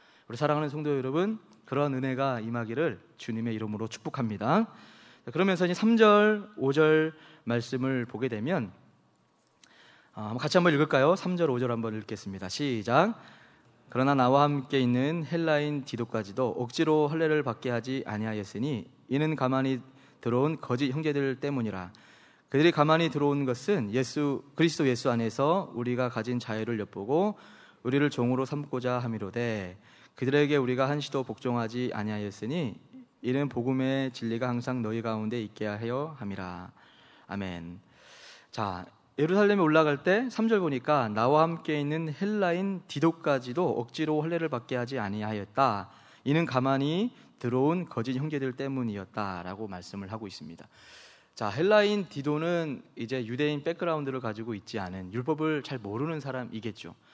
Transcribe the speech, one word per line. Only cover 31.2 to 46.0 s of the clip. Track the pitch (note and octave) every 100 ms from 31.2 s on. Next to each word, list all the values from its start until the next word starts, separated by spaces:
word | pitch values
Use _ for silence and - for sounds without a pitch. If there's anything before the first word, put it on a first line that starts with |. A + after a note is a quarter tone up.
복종하지 | B2 A2 B2+ A#2+ A2 A#2+ B2
아니하였으니 | G#2+ G#2 G#2+ G#2 G2 A2 E3+ C3 - - - - _
이는 | B2 C3 C#3+
복음의 | A#2 A#2+ C3 C3 C3+ C3+
진리가 | B2 A2+ A2+ B2+
항상 | A#2+ B2 B2+
너희 | A2 A2+
가운데 | A2+ A2 G#2+ A#2+
있게 | G#2+ - G#2+
하여 | G#2 A#2 B2+ D#3 C#3+
함이라." | G2+ G2 F#2 F2+ F#2 - - - - - -
아멘. | G2+ F#2+ F2 E2+ F2+ - - - - - - _
자, | - G#2 F2+ - - _ -
예루살렘에 | D#3 G3 G3+ G3+
올라갈 | D#3+ D#3 D#3 C#3+
때 | F3 G3+ B3+
삼 | A3 A3+
절 | G#3+
보니까 | E3+ C3 C3+ D3 A2+
"나와 | G#2+ A#2+ D3+
함께 | E3 E3 - D3+
있는 | C#3+ D#3 D#3+
헬라인 | C#3+ G3+ G#3+ F3+ F3 G3 F#3 -
디도까지도 | D3 E3 E3 D#3 C3+ B2+ C3+ F3 -
억지로 | A#2 - D#3 D3+
할례를 | D#3+ E3+ D#3+
받게 | B2+ - B2+
하지 | A#2+ C3
아니하였다. | G#2 G#2 G#2+ G#2+ G2 - C3+ G2+ F#2 -